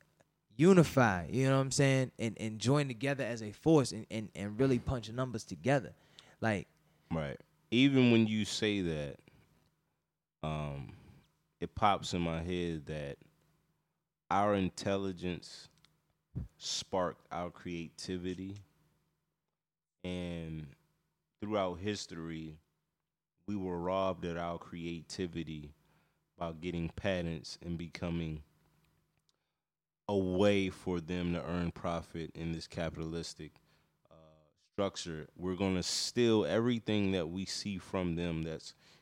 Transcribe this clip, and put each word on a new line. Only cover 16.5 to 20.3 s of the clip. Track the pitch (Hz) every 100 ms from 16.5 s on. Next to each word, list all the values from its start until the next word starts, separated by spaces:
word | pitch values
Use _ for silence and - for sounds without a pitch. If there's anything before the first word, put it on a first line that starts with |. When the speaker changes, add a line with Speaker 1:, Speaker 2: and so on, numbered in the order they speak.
| -
Speaker 2:
sparked | - - - 95 87 - -
our | 82 87
creativity. | - 90 85 80 - - 92 90 90 95 104 - _ _ _ _ _ _ _ _ _ _ _ _ _
And | 92 90 87